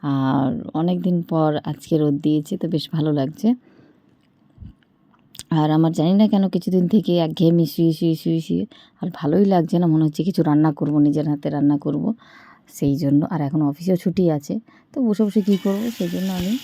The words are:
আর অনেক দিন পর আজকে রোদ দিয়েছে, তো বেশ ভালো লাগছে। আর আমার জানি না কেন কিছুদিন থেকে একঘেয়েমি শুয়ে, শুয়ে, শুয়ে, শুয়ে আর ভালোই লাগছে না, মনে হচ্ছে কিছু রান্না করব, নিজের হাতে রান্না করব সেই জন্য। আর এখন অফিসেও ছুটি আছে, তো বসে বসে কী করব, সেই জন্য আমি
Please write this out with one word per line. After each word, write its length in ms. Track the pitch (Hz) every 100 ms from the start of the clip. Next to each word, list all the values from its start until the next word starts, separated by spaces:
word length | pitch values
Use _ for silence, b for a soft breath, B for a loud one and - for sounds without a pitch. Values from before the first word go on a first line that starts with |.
আর 680 | 147 139 135 135 135 - -
অনেক 280 | - 170 180
দিন 200 | 180 180
পর 280 | 165 160 156 151
আজকে 340 | - 147 - 165
রোদ 160 | 151
দিয়েছে, 440 | 143 151 151 151 190
তো 100 | 165
বেশ 220 | 165 -
ভালো 220 | 160 156
লাগছে। 400 | 147 165 156 220 247 b b b b b b _ _ _ _ - - _ _ _ _ _ - -
আর 220 | 160 151
আমার 200 | 156 165
জানি 220 | 165 160
না 140 | 196 214
কেন 220 | 202 196
কিছুদিন 380 | 180 - 185 175
থেকে 300 | 220 175 175
একঘেয়েমি 480 | 160 160 165 170 165
শুয়ে, 280 | - 165
শুয়ে, 220 | 160 170 160
শুয়ে, 260 | 170 165
শুয়ে 240 | 160 175 208 B B B
আর 80 | -
ভালোই 320 | - 151 165 196
লাগছে 340 | 185 165 175
না, 80 | 175
মনে 160 | 156
হচ্ছে 200 | 156 151
কিছু 200 | 165 180
রান্না 280 | 151 147 156
করব, 280 | 151 147 147
নিজের 280 | 147 147 151
হাতে 220 | 147 147
রান্না 280 | 151 143 147
করব 360 | 151 151 165 226 B B B B _
সেই 220 | - 143 139
জন্য। 320 | 143 143 156
আর 120 | 165
এখন 200 | 143 151
অফিসেও 340 | 147 143 175 175
ছুটি 360 | 196 170 175
আছে, 280 | 151 143 202 - b b
তো 80 | -
বসে 220 | 240 202
বসে 180 | 214 214
কী 160 | 196 196
করব, 340 | 196 196 233 226
সেই 120 | 175
জন্য 240 | 180 185
আমি 240 | 185 180 247